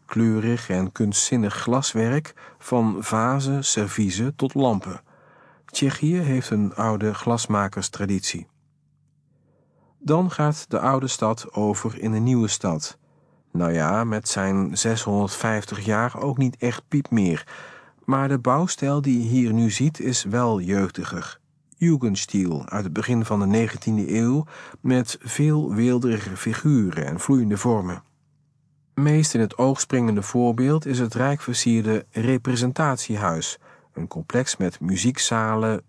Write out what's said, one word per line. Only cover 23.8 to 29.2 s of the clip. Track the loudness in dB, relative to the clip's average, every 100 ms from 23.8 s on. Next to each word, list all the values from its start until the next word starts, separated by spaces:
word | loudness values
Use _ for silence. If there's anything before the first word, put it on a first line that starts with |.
| -2 -2 0 0
eeuw | 2 0 -2 -10 -20 -6
met | 0 0 0 -6
veel | -8 0 2 2 0
weelderige | 2 2 4 2 -2 -4 -6
figuren | -4 0 4 4 4 0 -4
en | -4
vloeiende | 2 2 2 0
vormen. | 2 0 0 -8 -12 _ _ _ _ _ _ _ _
Meest | 0 4 4